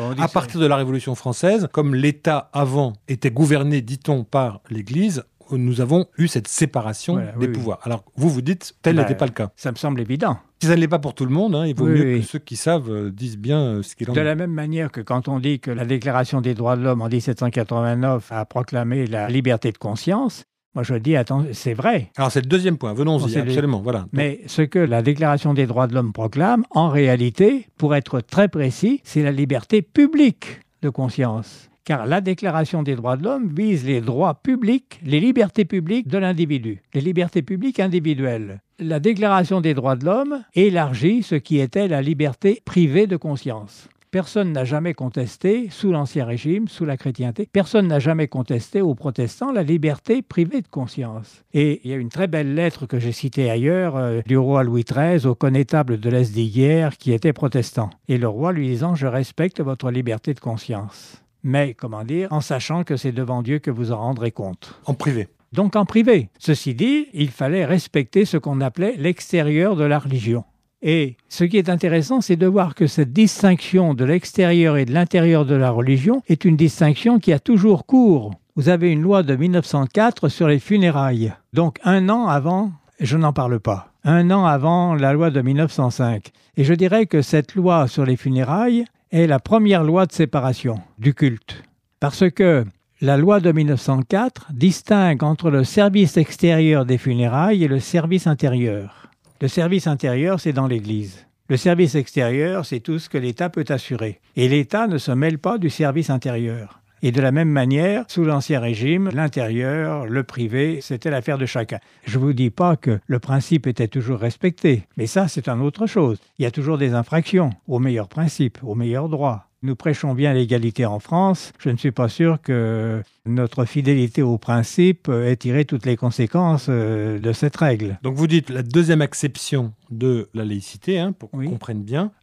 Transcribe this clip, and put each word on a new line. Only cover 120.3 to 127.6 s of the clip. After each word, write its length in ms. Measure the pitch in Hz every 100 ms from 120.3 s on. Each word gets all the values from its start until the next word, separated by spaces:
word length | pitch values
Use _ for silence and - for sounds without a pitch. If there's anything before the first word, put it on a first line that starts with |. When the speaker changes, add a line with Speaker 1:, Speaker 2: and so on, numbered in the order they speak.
Speaker 1:
l'égalité 500 | 131 117 120 113 110
en 140 | 117 104
France. 560 | - 170 190 180 - -
Je 120 | 143
ne 80 | 120
suis 120 | 143
pas 200 | 120 120
sûr 320 | - 165 156
que 600 | - 123 113 113 113 110 101 _
notre 400 | 113 120 120 -
fidélité 560 | 123 147 139 143 120 -
au 160 | 127 117
principe 720 | - 120 113 - 180 175 -
ait 280 | 120 120 123
tiré 280 | 123 135
toutes 220 | 147 131 127
les 100 | 117
conséquences, 680 | 123 - 113 175 175 151 -
euh, 500 | 120 110 110 107 107
de 140 | 113
cette 240 | 113 147
règle. 420 | -